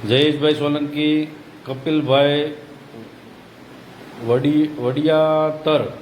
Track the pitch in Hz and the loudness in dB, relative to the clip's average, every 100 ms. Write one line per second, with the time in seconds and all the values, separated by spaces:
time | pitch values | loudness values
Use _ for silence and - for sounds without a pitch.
0 | 107 127 151 147 151 151 147 147 147 147 | 2 2 2 2 0 0 0 -2 -4 -2
1 | 151 151 156 - - - - 131 147 156 | 0 0 -2 -10 -20 -20 -12 -8 -2 -2
2 | 143 135 143 143 151 - - - - 117 | 2 4 4 2 -2 -8 -16 -20 -20 -18
3 | 113 - - - - - - - - - | -18 -20 -20 -20 -20 -20 -20 -20 -20 -20
4 | - - 117 123 143 151 151 151 123 131 | -20 -10 0 2 2 2 0 0 -2 0
5 | 151 156 156 156 156 151 156 151 110 - | 2 4 4 2 0 -2 0 0 0 -8